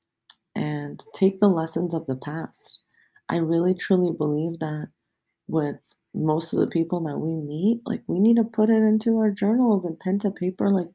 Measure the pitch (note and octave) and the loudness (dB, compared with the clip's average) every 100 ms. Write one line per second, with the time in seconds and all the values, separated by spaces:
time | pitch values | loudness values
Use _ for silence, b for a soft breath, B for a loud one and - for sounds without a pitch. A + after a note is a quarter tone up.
0 | _ _ _ - _ - D3+ D3 D3 D3 | _ _ _ -20 _ -6 -4 -4 -8 -12
1 | - - F#3+ F#3+ G3+ E3+ D#3+ E3 E3 E3 | -14 0 0 4 4 4 0 -2 -2 -4
2 | - C3 D3 D#3+ D3+ - - - b b | -4 -6 -6 -8 -10 -12 -20 -20 b b
3 | b b - E3+ D#3+ E3 F3+ F#3 - F#3 | b b -4 -2 0 2 2 0 2 2
4 | F3 E3 D3+ D3 E3 E3 D#3 D3+ D#3 _ | 2 0 -2 0 -2 -4 -6 -6 -8 _
5 | _ _ _ _ - D#3+ D3 C#3+ _ _ | _ _ _ _ -4 -2 -2 -6 _ _
6 | _ - D#3 D3+ D#3 E3 E3 E3 E3 F3+ | _ -4 0 0 -2 -2 0 0 -2 -2
7 | D#3+ C#3+ D#3 D#3+ D3 D3+ G3+ A#3 - - | -4 -4 -4 -4 -6 -2 0 0 -4 -8
8 | - F3 G#3+ A#3 A3+ - G#3+ A3 A3 G#3+ | -4 2 4 4 2 0 2 4 4 4
9 | A3+ A3+ G#3+ G3 G3+ A#3+ B3 G3 F3 D#3+ | 2 2 0 0 0 2 4 2 0 -6
10 | F#3 G3+ G3+ - F3+ F#3 G3+ G3 E3+ | -2 0 -2 -2 -6 -2 2 2 0